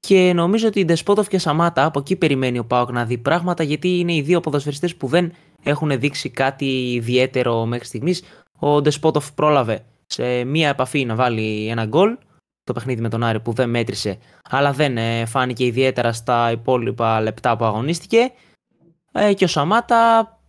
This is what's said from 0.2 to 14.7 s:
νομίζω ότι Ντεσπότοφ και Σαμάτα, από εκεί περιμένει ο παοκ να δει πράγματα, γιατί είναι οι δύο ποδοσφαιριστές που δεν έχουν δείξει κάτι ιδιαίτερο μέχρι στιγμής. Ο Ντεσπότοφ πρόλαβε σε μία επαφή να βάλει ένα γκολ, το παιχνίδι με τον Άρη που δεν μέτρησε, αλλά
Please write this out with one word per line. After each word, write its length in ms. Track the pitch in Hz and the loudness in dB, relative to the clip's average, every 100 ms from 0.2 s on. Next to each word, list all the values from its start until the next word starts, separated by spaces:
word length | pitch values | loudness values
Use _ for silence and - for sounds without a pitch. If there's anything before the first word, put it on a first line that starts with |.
| 180 | 6
νομίζω 340 | 175 170 220 226 | 4 2 2 2
ότι 180 | 202 | 0
Ντεσπότοφ 440 | 170 165 - 202 202 | 2 0 2 0 2
και 100 | 190 | -2
Σαμάτα, 460 | 165 151 170 156 | 0 2 2 2
από 140 | 151 147 | 0 0
εκεί 180 | 139 190 | -4 -2
περιμένει 420 | 156 135 127 123 | 0 2 0 -2
ο 60 | |
παοκ 260 | 117 123 120 | 0 0 0
να 140 | 120 | -2
δει 140 | 117 120 | -4 -2
πράγματα, 440 | 120 170 180 170 | 0 0 0 -2
γιατί 360 | 156 151 180 180 | -2 -2 0 0
είναι 160 | 170 | 0
οι 60 | 165 | -2
δύο 200 | 139 175 | 2 0
ποδοσφαιριστές 560 | 165 143 147 143 180 175 | 2 -4 -4 -6 -6 -6
που 100 | 131 | 0
δεν 260 | 160 175 - _ _ | 0 0 -6 _ _
έχουν 360 | - 143 156 135 | -4 -2 0 0
δείξει 300 | 143 - - | -2 -4 -10
κάτι 640 | - 135 135 139 131 123 | -2 -2 -2 -4 -2 -2
ιδιαίτερο 760 | 123 117 123 131 131 120 117 113 | -4 0 2 2 0 0 0 -2
μέχρι 200 | 120 - | -4 -8
στιγμής. 360 | 113 143 180 - - _ _ | -6 -2 -4 -6 -20 _ _
Ο 220 | 147 147 | 2 2
Ντεσπότοφ 520 | 147 143 160 151 - | 2 2 0 0 -4
πρόλαβε 520 | - 151 143 117 107 - _ _ | 0 2 4 2 -4 -6 _ _
σε 380 | - 123 123 | -6 -2 -2
μία 240 | 123 151 156 | -2 0 0
επαφή 360 | 139 127 143 | 0 -2 -2
να 100 | 123 | -2
βάλει 540 | 110 127 113 110 107 107 | 0 0 0 -2 -4 -4
ένα 160 | 113 | -4
γκολ, 320 | 110 143 208 240 _ _ _ _ | 0 2 2 0 _ _ _ _
το 80 | - | -8
παιχνίδι 280 | 113 117 120 | -6 -4 -4
με 80 | 113 | -2
τον 140 | 113 | -2
Άρη 180 | 117 110 | 0 -2
που 120 | 113 | -2
δεν 180 | 117 123 | -2 0
μέτρησε, 480 | 117 113 - 110 92 _ _ - | 0 -2 -4 -6 -8 _ _ -4
αλλά 240 | 131 143 | 0 0